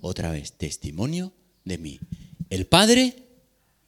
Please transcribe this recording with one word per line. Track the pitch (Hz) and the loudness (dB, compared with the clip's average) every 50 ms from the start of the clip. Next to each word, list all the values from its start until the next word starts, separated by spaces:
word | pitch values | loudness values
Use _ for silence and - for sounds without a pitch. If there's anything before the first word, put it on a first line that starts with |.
otra | - 90 92 - 82 82 | -6 -6 -4 -2 -2 -2
vez, | 80 73 73 - | -2 -4 -6 -10
testimonio | _ - 82 73 - - - 71 76 85 117 143 165 180 185 185 _ _ _ _ _ _ - | _ -8 -8 -8 -8 -8 -10 -10 -6 -4 -4 -2 -2 -4 -6 -8 _ _ _ _ _ _ -8
de | 92 90 80 | -8 -8 -6
mí, | 80 76 67 - - - - - - - - - - - | -8 -12 -12 -12 -12 -14 -14 -14 -14 -20 -14 -14 -10 -6
el | 95 92 92 | -4 -4 0
Padre | - 160 180 214 220 240 254 262 247 254 - - _ _ _ _ _ _ _ _ _ _ _ _ | 4 4 6 8 8 6 6 4 2 0 -8 -20 _ _ _ _ _ _ _ _ _ _ _ _